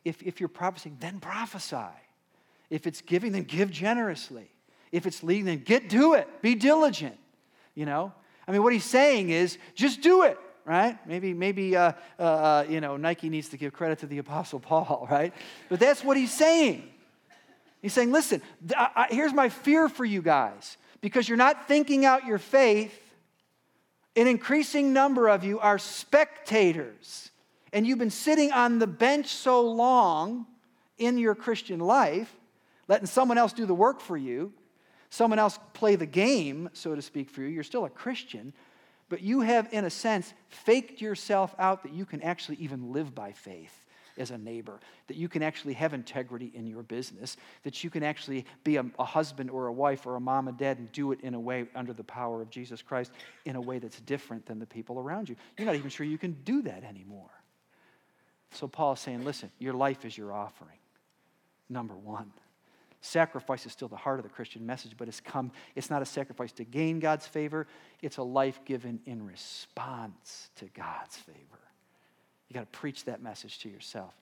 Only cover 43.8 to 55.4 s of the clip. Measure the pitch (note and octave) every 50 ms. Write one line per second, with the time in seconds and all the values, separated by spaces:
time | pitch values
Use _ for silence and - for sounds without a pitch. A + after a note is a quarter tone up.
43.8 | _ _ _ _ _ _ _ - C3 A#2 B2+ A2+ G#2+ A2+ A#2 A2+ A2+ A2 G2 -
44.8 | - - - _ _ - - D#3 E3+ E3+ - E3 D3+ D#3 D3+ - - C#3+ C3 A#2
45.8 | D#3 D#3+ D3 C3 A#2 - - C#3 B2+ B2+ B2+ A#2+ B2+ A#2 - A#2+ A2+ A2+ A2 A#2
46.8 | A#2 - A2+ A#2+ B2+ - - F#2+ A#2 C3 - - - - - _ - C#3 C3 -
47.8 | - E3+ - E3 D3+ D3+ D3 - - C#3 C#3 C3 A#2+ - - _ - D#3 D3+ C#3
48.8 | B2+ B2 - - B2+ - - D#3 D#3 C#3+ C#3 C3+ C3 B2+ C3 C3 B2+ A#2+ A#2+ B2+
49.8 | C#3+ C#3+ C#3 C3+ - B2 B2 B2 B2+ B2+ C3 C3+ C3 C3 B2 B2 C#3 C3+ C3 B2
50.8 | A#2 A2 - D3 C#3+ C#3 C3+ C3+ - C3 B2 A#2 A#2 B2 B2+ B2+ A#2+ A#2+ - B2+
51.8 | B2+ A#2+ A#2 A2 G#2+ - - B2 B2 A#2 A#2 A2+ A2+ A2+ - B2+ B2 A#2+ A#2 A2+
52.8 | - - C#3 B2+ A#2+ A#2+ - - - - - _ - D3 C3 B2+ A#2+ B2 B2+ B2
53.8 | A#2+ A2 - - A2 - C#3 C3+ - - A#2 A2 G#2+ - A2+ A2 A2+ - - A2+
54.8 | A2 - B2 B2+ B2+ C#3+ E3+ G#3 G#3+ D3 A#2 -